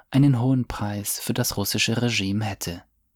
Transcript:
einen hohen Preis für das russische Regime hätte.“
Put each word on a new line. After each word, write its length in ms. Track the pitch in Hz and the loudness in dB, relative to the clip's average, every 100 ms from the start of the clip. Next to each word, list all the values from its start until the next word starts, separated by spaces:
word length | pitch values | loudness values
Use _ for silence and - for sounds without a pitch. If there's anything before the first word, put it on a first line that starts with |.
| - | -2
einen 300 | 135 143 123 | 4 6 6
hohen 240 | 123 131 117 | 2 2 0
Preis 520 | - 104 104 101 - | -4 -4 -4 -6 -6
für 160 | - | -4
das 220 | 110 120 - | -2 -2 -2
russische 460 | 98 110 - 113 | -2 0 0 0
Regime 420 | 120 107 98 101 | 0 0 0 -2
hätte.“ 400 | 107 98 - 87 - _ _ | -2 -4 -8 -10 -14 _ _